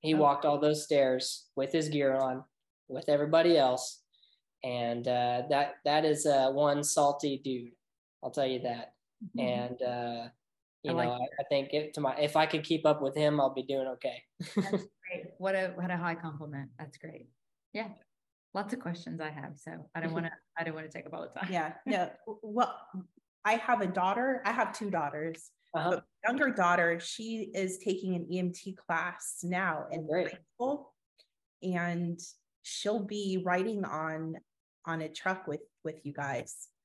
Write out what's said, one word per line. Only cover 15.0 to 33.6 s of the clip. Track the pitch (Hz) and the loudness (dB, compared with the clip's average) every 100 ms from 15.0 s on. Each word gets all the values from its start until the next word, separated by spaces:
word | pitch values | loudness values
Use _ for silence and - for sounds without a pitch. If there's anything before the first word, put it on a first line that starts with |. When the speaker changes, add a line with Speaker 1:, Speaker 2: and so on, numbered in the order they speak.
| - 175 175 - | -12 -12 -12 -6
Speaker 2:
What | 185 190 | -2 0
a, | 185 175 | -2 -4
what | 180 | -4
a | 175 | -2
high | 170 165 | -2 -4
compliment. | 165 147 151 143 139 - | -6 -10 -10 -10 -12 -14
That's | 151 - | -16 -14
great. | 156 - 120 _ _ _ _ | -16 -16 -20 _ _ _ _
Yeah. | 208 220 - _ _ _ _ _ | -10 -10 -12 _ _ _ _ _
Lots | 190 208 | -6 -4
of | 247 | -6
questions | 180 170 - 165 | -6 -6 -6 -8
I | 156 | -6
have, | 147 147 143 | -8 -12 -12
so | - 165 156 165 | -14 -14 -10 -6
I | |
don't | 165 | -4
Speaker 1:
<laughs> | |
Speaker 2:
wanna, | 165 165 156 _ - | -4 -4 -8 _ -8
I | |
don't | 165 160 | -6 -6
wanna | 156 | -10
take | - - | -14 -12
up | |
all | - | -10
the | 165 - | -10 -8
time. | 185 | -4
Speaker 3:
Yeah, | 180 156 - - | -2 -2 -6 -2
no. | 202 175 - - 214 | 0 0 -6 -14 -12
Well, | 220 214 240 - - 185 - _ _ _ | -6 0 0 0 -12 -14 -14 _ _ _
I | 208 226 | 2 2
have | 226 233 | 4 2
a | 190 | 2
daughter. | 180 180 208 254 262 202 | 2 2 2 0 0 0
I | |
have | 233 220 - | 0 0 -2
two | 208 | -2
daughters. | 180 147 147 160 160 - _ _ | 0 -2 -2 -6 -6 -14 _ _
Speaker 1:
Uh-huh. | 165 170 | -2 2
Speaker 3:
But | 180 - _ | 0 -2 _
my | 214 | 0
younger | 254 277 | 2 2
daughter, | 220 175 175 170 170 | 4 4 6 4 2
she | - - 226 226 214 | -4 -10 -6 -6 -4
is | 190 190 185 | -2 -2 -2
taking | - 185 190 175 | -2 -2 0 -2
an | 170 | -2
E | 180 | -2
M | 185 | -2
T | 175 - 190 - | -4 -10 -14 -4
class | 165 175 170 - - | -2 -2 -6 -10 -8
now | 175 180 185 156 - | -4 0 0 -2 -4
in | 170 | -8
Speaker 1:
Oh, | 156 | -2
great. | 175 175 | -2 -2
Speaker 3:
high | - _ _ | -6 _ _
school, | 247 285 - _ _ _ _ _ _ _ | -2 -2 -8 _ _ _ _ _ _ _
and | 185 175 175 170 175 170 - - _ _ | -4 -2 0 -2 -2 -4 -10 -18 _ _
she'll | - - 208 220 | -12 -6 -2 -2
be | 202 208 196 185 | -2 -4 -2 -2
riding | 180 180 | 2 2